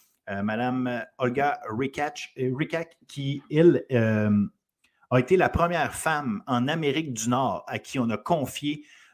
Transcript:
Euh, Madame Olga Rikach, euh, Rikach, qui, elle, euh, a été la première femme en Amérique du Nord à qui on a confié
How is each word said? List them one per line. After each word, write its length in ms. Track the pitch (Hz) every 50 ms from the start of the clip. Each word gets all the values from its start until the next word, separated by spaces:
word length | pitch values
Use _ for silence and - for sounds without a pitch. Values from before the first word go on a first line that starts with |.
| _ _ _ _ _ -
Euh, 140 | 98 101
Madame 640 | 104 107 107 113 123 127 127 127 127 123 123 117 - - _ -
Olga 400 | 127 123 123 139 139 143 120 - - 113 110
Rikach, 560 | 113 135 135 - 147 147 151 147 - - - _ 135
euh, 160 | 127 131 127
Rikach, 320 | 131 151 - 170 165 165 - _ _ _ -
qui, 340 | - 143 139 139 139 139 - -
elle, 340 | 151 151 170 175 139 123 - -
euh, 540 | 131 117 113 110 110 107 107 107 104 104 101 - - _ _ _ _ _ _ _ _ _ _ _
a 100 | 123 127
été 160 | 127 - 185
la 120 | 180 165 -
première 460 | - - 170 170 175 160 143 - -
femme 480 | - - 160 156 147 143 123 104 - -
en 220 | - 127 120 123 135
Amérique 440 | - - 156 143 131 156 165 143
du 160 | 123 110 110 120
Nord 360 | 123 135 131 113 92 85 -
à 120 | - 127 107
qui 200 | - - - 135
on 100 | 120 117
a 60 | -
confié 680 | - - - 175 156 127 - - - 147 147 151 151 - _ - - _ _